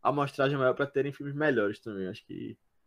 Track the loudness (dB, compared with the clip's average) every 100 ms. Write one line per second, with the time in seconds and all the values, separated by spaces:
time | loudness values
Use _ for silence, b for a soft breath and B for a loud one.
0 | 0 2 0 2 0 4 2 2 0 0
1 | -2 -4 -8 -2 2 4 2 -2 -8 -6
2 | -6 -8 -12 -12 -12 -14 _ _